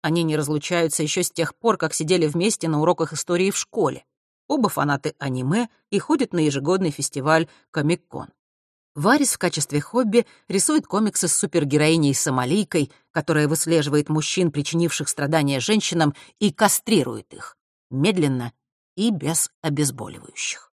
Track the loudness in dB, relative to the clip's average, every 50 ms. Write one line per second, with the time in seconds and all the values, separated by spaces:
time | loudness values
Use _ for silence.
0 | -2 0 0 0 0 0 0 -2 -2 -2 -4 -4 -2 -2 0 0 0 0 0 -2
1 | -2 -2 -2 -2 -2 -4 _ -4 -4 -4 -4 _ 0 0 0 2 0 -4 -2 -4
2 | 0 0 2 2 2 0 0 0 0 0 0 0 -2 0 0 2 2 2 2 2
3 | 0 -4 -4 -10 -4 -2 0 0 0 0 0 -4 -8 _ -2 -2 0 0 -2 -4
4 | _ _ _ _ _ _ _ _ _ _ -2 0 0 0 0 0 0 0 -2 -2
5 | -2 -6 -8 _ -8 -6 -4 -4 -2 0 0 0 -2 -4 _ _ _ _ -2 -2
6 | 0 0 0 0 0 0 0 2 2 2 2 0 0 0 0 2 0 -2 -2 -4
7 | -8 -6 -6 -4 0 2 2 2 2 0 -8 _ _ _ -4 -2 0 0 0 -2
8 | _ _ -14 -14 -14 -14 _ _ _ _ _ _ _ _ _ _ _ _ _ 0
9 | 2 4 4 4 4 0 0 -2 -2 -2 -2 -2 -6 -2 -2 -4 -4 -2 -2 0
10 | 0 4 2 2 2 _ -10 _ _ _ -2 0 0 2 0 0 0 0 -2 0
11 | 0 0 0 -2 -2 -2 0 -2 -2 0 0 0 0 2 2 4 4 4 4 4
12 | 4 2 2 0 -2 0 0 0 0 0 0 0 0 0 0 0 0 -2 _ _
13 | _ _ _ -6 -2 0 2 2 2 2 0 -2 0 2 2 2 2 2 0 0
14 | 0 2 -2 -2 -2 -2 -2 0 0 0 0 -2 -4 -2 0 0 0 0 -2 -4
15 | -4 -6 -4 -4 -2 2 2 2 2 2 0 -2 0 0 0 0 0 0 0 2
16 | 2 2 0 -4 -18 -20 _ _ 0 0 2 2 2 2 2 0 _ 2 2 2
17 | 2 0 -6 -10 -14 _ -18 -18 -18 -18 -18 _ _ _ _ _ _ _ -4 0
18 | 0 2 2 2 2 0 0 -2 -4 -8 _ _ _ _ _ _ _ _ _ -2
19 | 0 0 0 -2 -2 -2 -2 -2 -2 -4 _ _ -4 -2 0 0 0 -2 -2 -6
20 | -12 -14 -14 -18 -20 -18 -12 -10 -8 -8 -8 -10 -14 _ _